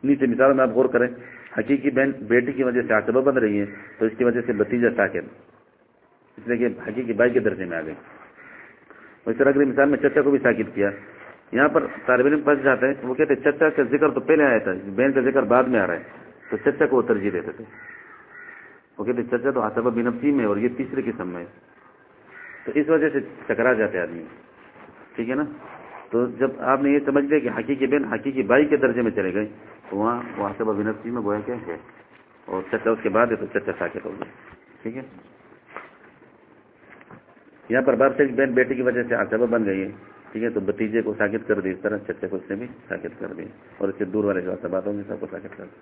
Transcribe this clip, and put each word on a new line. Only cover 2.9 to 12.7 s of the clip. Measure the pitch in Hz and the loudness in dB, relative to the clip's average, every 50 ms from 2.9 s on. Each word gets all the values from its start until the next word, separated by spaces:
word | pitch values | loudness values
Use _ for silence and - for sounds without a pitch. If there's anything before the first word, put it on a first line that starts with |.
| 110 | 2
عصبہ | 107 104 117 113 131 | 2 2 2 2 4
بن | 131 143 131 | 4 4 2
رہی | 131 113 107 104 104 | 2 2 2 2 0
ہے | 101 104 - - - - - | -2 -4 -8 -16 -18 -20 -4
تو | - 110 | -2 -2
اس | 113 110 | -2 0
کی | - 123 | 2 2
وجہ | 120 117 123 117 | 2 2 0 -2
سے | 123 120 | -2 0
بتیجا | 101 104 - 123 120 120 113 - | 0 2 2 2 2 2 2 4
ساکت، | - 98 92 - 87 - - - - - _ _ _ _ _ _ _ _ _ _ _ _ _ _ _ _ _ _ | 4 0 0 0 -6 -8 -10 -18 -20 -20 _ _ _ _ _ _ _ _ _ _ _ _ _ _ _ _ _ _
اس | - 101 | -16 -4
لیے | 113 120 | -4 0
کہ | 113 123 120 - - - | 0 0 0 -2 -4 -10
حقیقی | - 107 120 127 113 113 | -8 -6 -6 -4 -4 0
بھائی | 101 117 123 | 2 2 4
کے | 120 123 | 4 2
درجے | 107 107 92 92 92 | 0 0 -2 -4 -8
میں | 90 85 | -8 -6
آ | 82 80 | -8 -8
گئی۔ | 80 76 - - - - - - - _ - - - - - - - - _ _ _ - - - - - _ _ | -8 -12 -14 -18 -20 -20 -20 -20 -20 _ -20 -20 -20 -20 -20 -20 -20 -20 _ _ _ -20 -20 -20 -20 -20 _ _
اور | 113 113 | -6 2
اس | |
طرح | - 139 135 | 4 4 4
اگلی | 139 139 143 | 6 4 4
مثال | 135 123 139 139 143 | 4 4 4 4 4
میں | 143 | 4
چچا | 120 143 143 143 156 | 2 2 2 2 4
کو | 135 143 | 2 4
بھی | 139 135 139 | 2 4 4
ساکت | 127 113 110 107 95 - | 2 2 2 -2 -6 -2
کیا۔ | 98 101 101 98 - - - - - - - - - _ _ | -2 -2 -2 -2 -6 -16 -20 -20 -20 -20 -20 -20 -20 _ _
یہاں | - 120 139 151 | 2 2 4 4
پر | - 160 151 - - - - | 4 2 -2 -2 -10 -8 0
طالب | - 127 123 127 | 0 2 4 4
علم | 143 147 151 | 4 2 2
پھنس | 143 147 147 135 131 | 2 2 2 4 4
جاتے | 135 | 2